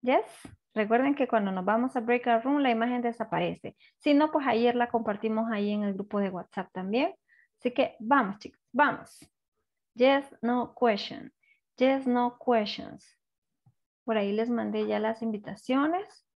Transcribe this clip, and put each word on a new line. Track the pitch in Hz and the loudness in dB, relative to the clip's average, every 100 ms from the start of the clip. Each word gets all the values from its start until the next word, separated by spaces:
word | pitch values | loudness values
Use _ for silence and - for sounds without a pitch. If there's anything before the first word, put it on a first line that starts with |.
¿Yes? | 240 302 440 - - - _ | 2 0 0 -12 -20 -20 _
Recuerden | - 208 233 269 | -4 0 2 2
que | 285 247 | 0 0
cuando | 226 202 | 0 0
nos | 185 180 | -2 0
vamos | 220 254 | 0 0
a | 254 | -4
breakout | 226 240 240 233 | -2 -2 2 0
room, | 247 285 | 2 0
la | 269 | 2
imagen | 226 233 247 | 2 0 0
desaparece. | 240 233 220 170 175 175 - - _ _ | -4 -4 -4 -2 -2 -4 -12 -18 _ _
Si | 294 | 2
no, | 285 311 | 4 4
pues | 302 269 | 0 0
ayer | 226 240 240 | 2 2 2
la | 240 | 0
compartimos | 240 220 208 220 220 226 | 0 -2 -4 -2 -2 -2
ahí | 214 208 | -2 -2
en | 208 | -2
el | 208 | -2
grupo | 196 202 208 | -4 -4 -2
de | 196 | -2
WhatsApp | 185 170 - 185 | -4 -10 -10 -8
también. | - 185 226 320 - _ _ _ _ | -8 -4 -2 -2 -6 _ _ _ _
Así | 247 | -6
que | 240 262 - | 0 -2 -2
vamos, | 214 277 202 196 | 2 2 2 -4
chicos, | - _ _ | -14 _ _
vamos. | 247 285 - - - - _ _ _ _ _ _ | 0 2 0 -10 -20 -20 _ _ _ _ _ _
Yes, | - 254 277 277 - | 2 4 4 0 -6
no | 226 247 233 - | -2 -2 -2 0
question. | 240 202 - - - _ _ _ _ - | 2 2 -4 -12 -18 _ _ _ _ 0
Yes, | 254 269 262 | 2 2 2
no | 247 247 247 | 2 0 -2
questions. | - 233 208 - - - - _ _ _ _ _ _ _ _ _ | 0 2 2 -6 -12 -16 -20 _ _ _ _ _ _ _ _ _
Por | - 220 | -2 -2
ahí | 202 | 0
les | 208 226 | -2 0
mandé | 240 214 214 214 | -2 -2 -4 -2
ya | 208 | -2
las | 214 226 | -2 -4
invitaciones. | 226 214 - 202 - 262 294 349 415 - _ | -6 -6 -10 -16 -2 0 2 -2 -6 -18 _